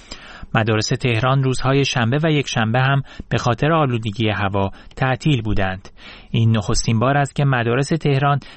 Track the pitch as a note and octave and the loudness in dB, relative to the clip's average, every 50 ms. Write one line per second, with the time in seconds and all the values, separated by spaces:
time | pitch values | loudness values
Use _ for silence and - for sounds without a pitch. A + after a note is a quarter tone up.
0 | - - - - - - - - - - - B2 A2 A2 A2 G#2+ G#2+ - C3 B2 | -20 -20 -18 -18 -18 -20 -20 -18 -12 -4 -2 -2 0 2 0 0 0 -2 -2 -2
1 | - C3 A#2 A2 B2 B2+ C3+ C#3 C3+ C3 B2+ A2+ - C3 C3+ C#3 C#3 C3+ - C3 | 0 0 0 0 0 2 2 2 2 0 0 0 0 2 2 2 2 0 0 0
2 | A#2 A2 B2 D3+ D#3+ E3 D3+ D3 C3 - - B2 A2+ A2 A2+ B2+ C3 C3+ C#3 C#3 | 0 0 0 0 0 0 0 0 0 -2 -2 -2 0 0 2 2 2 2 2 0
3 | C#3 - - - - - - A2+ - B2+ A#2 A2 - D3 E3 D#3+ D3+ C3 A#2+ A#2 | -2 -4 -10 -14 -8 -4 -2 -2 0 0 0 0 0 2 2 2 2 0 0 -2
4 | A2 A#2 G2+ G#2 A2+ G#2+ G#2 G2 G#2 G2 F#2+ G2+ G2 F#2+ - - - - - - | -4 -4 -4 -2 0 0 0 0 -2 -2 0 0 -2 -2 -4 -8 -20 -14 -6 -2
5 | C#3 C3 C3 - - D#3 D3 A#2+ A2 A2+ G2+ G2 G2 F#2+ F#2+ F#2 - - - - | 0 0 0 0 0 0 0 0 0 0 2 2 2 0 -2 -6 -10 -16 -20 -20
6 | - - - - - - - A#2+ A2+ A2+ A2+ A2 G2+ - A2+ - - - A2+ A2 | -20 -20 -20 -20 -12 -4 0 2 4 4 4 2 2 2 0 2 2 2 2 2
7 | A2+ C3 C#3+ C#3+ C#3 C3 - - C#3+ C#3 C#3 B2 A#2 A#2 A#2 B2+ C#3+ - E3+ D#3 | 2 2 2 2 0 -2 -2 -2 0 0 2 0 0 0 0 0 0 0 -2 -2
8 | - D3 C#3 C3+ D3 C#3+ C#3+ C#3 - - - | 0 0 0 2 2 2 0 0 -2 -8 -18